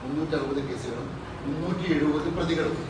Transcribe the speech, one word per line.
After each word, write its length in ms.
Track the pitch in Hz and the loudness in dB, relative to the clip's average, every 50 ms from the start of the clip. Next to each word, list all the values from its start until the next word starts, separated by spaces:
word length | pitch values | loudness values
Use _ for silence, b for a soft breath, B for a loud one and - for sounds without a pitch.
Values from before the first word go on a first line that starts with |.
| 127 | -4
മുന്നൂറ്റി 300 | 127 143 151 160 151 156 147 | -2 -2 0 0 2 2 0
അറുപത് 220 | 135 147 139 139 135 127 | 0 0 0 0 0 -2
കേസുകളും 400 | 123 117 - 123 117 - 143 135 - - - - - - - 139 | -4 -4 -4 -4 -4 -4 -6 -6 -6 -8 -8 -8 -10 -6 -4 -4
മുന്നൂറ്റി 380 | 147 156 165 185 180 170 165 180 160 | -2 -2 0 0 0 0 2 2 4
എഴുപത് 340 | 147 143 151 147 151 147 170 175 185 | 4 4 4 4 2 2 0 0 2
പ്രതികളും 400 | 170 165 165 156 147 - 135 131 120 - | 2 2 2 2 2 0 0 -2 -4 -6